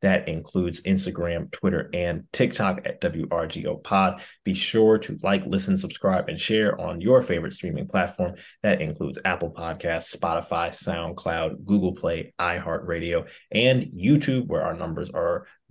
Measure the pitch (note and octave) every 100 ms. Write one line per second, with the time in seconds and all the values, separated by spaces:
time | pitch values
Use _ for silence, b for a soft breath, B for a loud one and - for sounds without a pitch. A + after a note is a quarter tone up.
0 | G2 F2+ - D#2+ - F#2+ F2 D#2+ F#2+ F#2+
1 | F#2 E2+ E2+ E2+ - - F#2+ F2 - F2+
2 | F2 D#2+ - - B2 - G2 F#2 - -
3 | E2+ D#2+ - E2+ E2 D#2+ D#2 D2+ - G2
4 | F#2+ B B B G2+ F#2+ - A2+ A2 G#2+
5 | - G2+ G2 G2 F#2+ F#2+ G2 F#2 - -
6 | G2 F#2 - D#2+ - A2 G#2+ - F2 E2+
7 | G2 B2+ B2 E2+ E2 - F2 D#2 - F#2+
8 | F2 - F2+ B B _ G#2 - D#2 D#2
9 | C#2+ - F#2 F2 E2 E2+ E2 D#2+ E2+ E2
10 | - - E2+ E2 - E2+ E2+ - - E2+
11 | E2+ E2+ F2+ E2 D#2+ - G2 G2+ F2+ -
12 | E2+ E2 - - F2 F2 E2 E2 F2 E2+
13 | E2+ E2+ D#2+ B B A2 B2+ B2+ - E2+
14 | G2 D3 C#3 C3 - D#2+ E2 E2+ E2 D#2+
15 | D2+ D#2+ E2+ E2+ B B -